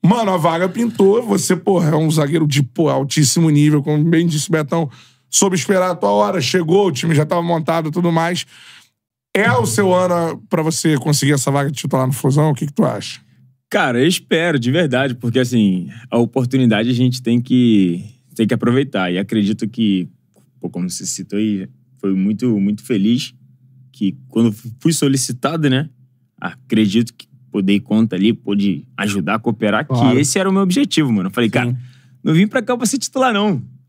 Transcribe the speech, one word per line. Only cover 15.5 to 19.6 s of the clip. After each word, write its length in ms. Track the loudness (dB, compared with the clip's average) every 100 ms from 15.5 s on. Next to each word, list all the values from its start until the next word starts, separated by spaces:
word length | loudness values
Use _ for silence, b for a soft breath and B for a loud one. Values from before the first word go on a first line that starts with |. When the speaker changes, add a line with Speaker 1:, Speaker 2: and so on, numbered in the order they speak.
| 2 2 2 -4 B B
Speaker 2:
a 60 | 0
oportunidade 680 | 0 0 0 2 2 2 0
a 40 |
gente 280 | 2 0 0
tem 200 | -2 -2
que, 640 | 0 2 4 4 2 -2 -8 -20 _ -4
tem 120 | -2
que 60 |
aproveitar. 580 | 0 0 0 0 -2 -2
E 60 | -2
acredito 500 | -2 -2 -2 -2